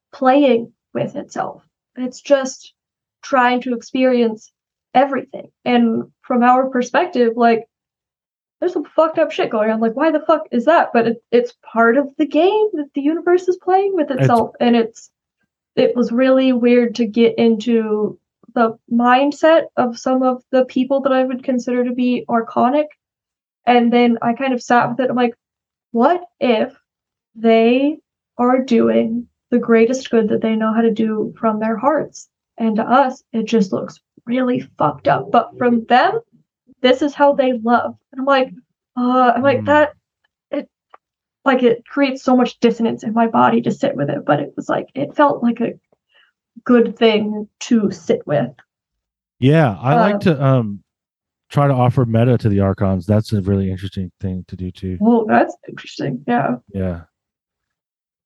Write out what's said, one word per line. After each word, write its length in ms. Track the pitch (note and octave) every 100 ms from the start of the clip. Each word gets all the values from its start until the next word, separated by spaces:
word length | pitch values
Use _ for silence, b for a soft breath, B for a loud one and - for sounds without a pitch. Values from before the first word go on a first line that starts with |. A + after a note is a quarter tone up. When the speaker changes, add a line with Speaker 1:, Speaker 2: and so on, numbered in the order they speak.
| _
Speaker 1:
playing 580 | - B3+ C#4 C#4 A#3 A#3 _ _
with 220 | - C#3+ -
itself. 480 | - - - - _ _ _ -
It's 260 | B3+ -
just 520 | - C4+ C4 - - _ _ _ _ _
trying 380 | - C4 B3 B3
to 120 | B3+
experience 800 | A#3 - C4 B3+ B3 A3+ A3 - _ _ _ _
everything. 580 | B3+ C#4 C4+ - - - _ B3
And 460 | A#3+ A#3 A#3 A#3 _
from 220 | - A#3+
our 260 | A#3+ B3+ C4
perspective, 640 | B3+ B3 C#4+ F4+ B3 A#3 A#3
like, 320 | A#3 A3+ - _ _ _ _ _ _ _ _ _
there's 140 | F4
some 100 | E4+ C#4+
fucked 320 | - D#4+ D#4+
up 140 | D4+
shit 180 | - C#4
going 220 | A3+ G#3+
on. 80 | A3
Like, 160 | A3+ A3
why 160 | D#4+
the 80 | D4+ D#4
fuck 160 | D#4 -
is 140 | A#3+ A#3
that? 240 | E4 -
But 140 | A#3+ A3+
it, 160 | A3+ _
it's 260 | A#3+ A#3+ -
part 340 | - A3+ A#3 C4
of 180 | C4+ -
the 100 | C#4+
game 400 | D4 F4+ G#4+ G#4+
that 160 | D#4+ C#4+
the 80 | C#4+
universe 460 | C#4 E4 F4 F4+ F4+
is 100 | F4
playing 380 | F4+ F#4+ G4 F#4
with 160 | C#4+
Speaker 2:
It's 100 | B3+
Speaker 1:
itself. 300 | C4 A#3 A3+ -
And 160 | A#3+ A#3
it's, 340 | A3+ - - _ _ _ _ _ _ -
it 200 | B3+ A#3+
was 160 | G#3+
really 420 | A#3 C4 C4 C4
weird 400 | B3 A#3+ A#3+ A#3+ -
to 120 | A3+
get 280 | A#3+ A3+ -
into 800 | A#3 A3 A#3+ A3+ A3 G#3+ G#3 - _ _ _ B3
the 220 | A3+ A3 _
mindset 760 | A#3 B3 B3+ C#4+ C#4+ D#4+ E4 D4 -
of 240 | A#3+ A#3
some 240 | C4 C4
of 200 | B3+ B3 -
the 140 | C4 B3+
people 360 | C4 B3+ C4+
that 100 | C#4
I 120 | C4
would 200 | C4 B3+
consider 400 | - B3 B3 B3
to 100 | B3
be 320 | B3 B3 A#3+ -
archonic 560 | A#3 A3+ A#3 A#3+ D4 D4+ _ _ _ _ _ _ _ -
and 260 | A#3+ A#3
then 240 | A#3+ A#3+ A3+
I 100 | A#3
kind 200 | A#3 C4+
of 100 | B3
sat 260 | - A#3+ A#3+
with 100 | A#3+
it. 80 | B3+
I'm 40 | A#3+
like, 200 | A#3+ - _ _ _ _ _
"What 320 | A#3 C4+ F4 - -
if 360 | C4 A3 B3+ - _ _ _ _ _ A3
they 600 | A3+ A3+ A3+ B3 C#4+ D#4 _ _ _ -
are 240 | B3 C4
doing 640 | C4 A3+ A3+ A3+ A#3 A#3+ - _ _
the 80 | A#3+
greatest 500 | - A3+ A3+ C4 -
good 200 | A#3 G#3+
that 120 | A3+
they 140 | A3 A3
know 180 | A3
how 80 | A3
to 100 | A3+
do 440 | G#3+ A3 G#3+ A3+ -
from 200 | A3+ G#3+
their 180 | A3 A3
hearts? 500 | C4 - - - - _ _ -
And 200 | A3+ G#3
to 60 |
us, 400 | - B3+ C4 C4+ _
it 100 | A3+
just 280 | A3 A3+ F#3+
looks 280 | - - - _ _ A#3
really 360 | B3+ B3+ B3+ - -
fucked 280 | D3+ C#3 -
up. 240 | C3+ -
But 200 | A#3+ - -
from 260 | B3 A#3+ -
them, 340 | B3 F4 A4+ - _ _ _ _ _
this 200 | B3 -
is 100 | D4
how 200 | - C#4+
they 200 | C#4 B3+
love." 420 | A#3 A3+ A#3+ - - _
And 100 | C4
I'm 40 | C4+
like, 260 | C4+ C4 G#3+ _ _ _ B3
uh, 380 | B3 B3+ B3 A#3+
I'm 80 |
like, 160 | C#4 B3+
Speaker 2:
Mm. 60 | G#3+
Speaker 1:
that, 260 | D4+ D4 - _ _ _ _ _
it, 180 | C#4+ - _ _ _ _ _ _ _ C#4
like, 160 | C4
it 240 | A#3+ A#3 -
creates 380 | C#4+ C#4 C4+
so 120 | - B3+
much 240 | B3 -
dissonance 440 | A#3 - A3+ A#3+
in 100 | A#3+
my 140 | A3+ A3+
body 340 | A#3+ - A#3
to 100 | B2+
sit 240 | - - -
with 140 | C#3+
it. 160 | - -
But 140 | D3
it 140 | - -
was 140 | -
like, 180 | - - -
it 200 | C#4+ -
felt 280 | C#4+ C#4+
like 180 | A#3+ A#3
a 120 | - - _ _ _ _ _ _ _ -
good 340 | - B3 G#3 -
thing 500 | A3+ G#3 G#3+ G#3+ G#3 -
to 320 | - A#3 G3
sit 340 | - - - -
with. 240 | C#3+ A#2+ - _ _ _ _ _ _ _ _
Speaker 2:
Yeah, 380 | B2+ D#3+ C3+ F#2
I 160 | B2 A#3
like 200 | G#3 D4+
Speaker 1:
Um, 40 |
Speaker 2:
to, 220 | G3 C#3
um, 400 | C#3 C3 A2 G2+ _ _ _ _ _ _ _
try 180 | - C#3+
to 60 |
offer 320 | B2+ B2 C#3 A#2
metta 320 | A2+ A#2+ A#2+
to 100 | A2
the 100 | G2+
archons. 460 | G2 F#2+ G2 F#2+ F2
That's 260 | G#2+ -
a 100 | G#2
really 280 | F#2 G2 F#2+
interesting 400 | F#2 F#2 G2 F2+ -
thing 240 | F#2+ F#2 -
to 80 | F#2
do 160 | F2+
too. 260 | - F#2+ F#2
Speaker 1:
Well, 260 | A3 A#3 A3
that's 280 | A#3+ E4 - -
interesting. 540 | - - - - B3 -
Yeah. 300 | A#3+ - A#3+ -
Speaker 2:
Yeah. 280 | - F#2 E2+ - _ _ _ _ _ _ _ _ _ _ _